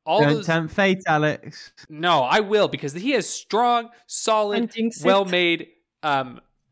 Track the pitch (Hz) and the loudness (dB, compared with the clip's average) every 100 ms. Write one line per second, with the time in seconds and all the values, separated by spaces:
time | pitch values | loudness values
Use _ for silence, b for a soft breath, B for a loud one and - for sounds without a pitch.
0 | - 185 - 285 180 165 160 - 196 190 | 0 2 4 2 0 -2 -2 0 0 0
1 | 175 156 151 - - - - B - 151 | 0 0 0 -2 -10 -20 -20 B -20 -4
2 | 175 160 127 196 202 208 170 139 147 151 | 0 2 2 0 2 2 2 0 -8 -6
3 | 233 262 - - - 208 240 240 233 b | -2 -2 -2 -8 -4 0 2 0 -2 b
4 | _ - - 220 208 214 233 226 226 - | _ -6 0 0 0 -2 -4 -2 -4 0
5 | 185 196 190 180 175 165 - _ _ _ | 2 2 2 0 0 0 -6 _ _ _
6 | 151 139 127 120 - _ _ | -2 -2 -2 -10 -20 _ _